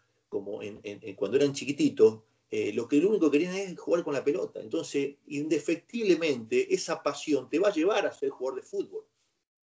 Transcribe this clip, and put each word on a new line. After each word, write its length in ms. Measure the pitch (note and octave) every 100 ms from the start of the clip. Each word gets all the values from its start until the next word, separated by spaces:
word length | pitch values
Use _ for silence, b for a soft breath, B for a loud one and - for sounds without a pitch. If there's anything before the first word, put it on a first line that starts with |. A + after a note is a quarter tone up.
| _ _ _
como 340 | G#2 G2 G#2+
en, 180 | G#2+ G#2
en, 160 | G#2 G2+
en 140 | A2 F#2+
cuando 220 | G2 C3
eran 160 | C#3+
chiquititos, 680 | C#3 B2+ C#3 D3+ - A2+ A2 - _ _
eh, 220 | A2 G2+
lo 140 | A2 A#2
que, 100 | D3
lo 120 | F#3
único 200 | G#3 D#3+
que 80 | D3
querían 180 | F3+ F#3
es 240 | G3 D3+
jugar 240 | - F3
con 120 | E3 C#3
la 80 |
pelota. 360 | C#3 F3+ D3+ -
Entonces, 580 | A2 D#3+ D3+ D3 C#3 - -
indefectiblemente, 1500 | C#3+ D3+ C#3+ D#3+ D#3+ - A#3 G#3 D#3+ E3 B2 A2 B2 C3
esa 300 | F3+ - D#3+
pasión 440 | D3 D3 - C#3 B2
te 120 | D3
va 80 | G3+
a 60 |
llevar 340 | D#3 F3 A3 D3
a 40 |
ser 200 | - -
jugador 280 | - B2+ -
de 60 | -
fútbol. 400 | - - - - _ _ _ _ _